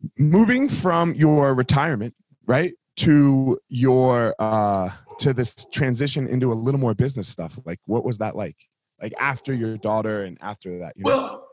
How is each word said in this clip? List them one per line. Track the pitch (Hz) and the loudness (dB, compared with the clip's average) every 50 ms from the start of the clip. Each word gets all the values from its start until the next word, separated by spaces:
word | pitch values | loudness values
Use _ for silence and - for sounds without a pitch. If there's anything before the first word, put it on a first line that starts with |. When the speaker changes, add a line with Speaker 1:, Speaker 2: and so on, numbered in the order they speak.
| - - - - | -16 -8 -2 0
Speaker 1:
moving | 147 151 170 208 226 214 247 254 277 277 | 2 4 6 6 4 4 4 2 0 0
from | - - - 180 170 165 170 170 - | -2 -2 0 0 2 2 2 0 2
your | 143 156 151 151 147 143 139 131 | 4 4 4 6 4 4 4 2
retirement, | 127 123 - 147 135 151 165 139 101 113 120 - _ _ _ _ _ _ | 2 2 2 2 2 2 0 -2 -4 -4 -8 -10 _ _ _ _ _ _
right, | 110 123 147 175 175 - - _ _ - | 0 2 2 0 -2 -4 -10 _ _ -6
to | - - 165 147 147 143 139 135 135 135 131 - - _ - | 0 4 6 6 6 6 6 4 2 2 0 -2 -4 _ -6
your, | 127 123 131 131 127 127 127 127 123 120 117 104 - - | -2 0 2 4 4 4 4 4 4 2 0 0 -2 -2
uh, | 110 110 110 107 104 101 98 95 92 90 - - _ - - - | -2 0 0 0 0 0 0 0 -2 -4 -8 -12 _ -18 -8 -4
to | - 143 | -2 -2
this | 127 127 120 - - - - - | 0 0 -4 -4 -6 -10 -12 -8
transition | - - 139 131 120 113 143 139 - 147 135 | -4 -2 -2 0 0 -2 -2 -2 -2 -4 -4
into | - 123 127 131 123 | -2 -2 -2 0 -2
a | 113 | -2
little | 113 113 135 139 139 | -2 -2 -2 -2 0
more | 131 113 104 | 0 0 0
business | 98 123 139 131 107 92 - | 0 -2 -2 -2 -6 -8 -8
stuff. | - - 82 80 - 117 - | -8 -10 -10 -12 -14 -14 -14
Like, | 82 87 - _ | -14 -14 -12 _
what | - 107 117 - | -6 -4 -4 -4
was | 127 117 101 | -4 -6 -6
that | 110 104 - | -6 -6 -6
like? | 98 98 78 - _ _ _ _ _ _ _ _ - | -8 -10 -10 -12 _ _ _ _ _ _ _ _ -14
Like, | 101 110 - - | -14 -12 -8 -6
after | 131 143 135 120 - 139 131 | -4 -4 -4 -6 -6 -6 -6
your | 120 113 110 110 | -4 -4 -6 -6
daughter | 104 - 107 110 110 107 110 107 104 98 | -6 -4 -2 -2 -2 -2 -4 -4 -6 -8
and | 90 82 - | -10 -12 -14
after | - 101 104 - - 92 90 90 | -14 -14 -14 -14 -12 -12 -12 -12
that, | 85 80 - | -12 -14 -10
you | 95 98 | -4 -2
know? | - | 0
Speaker 2:
Well, | 277 269 269 - - - - - | 0 0 -2 -4 -12 -16 -20 -12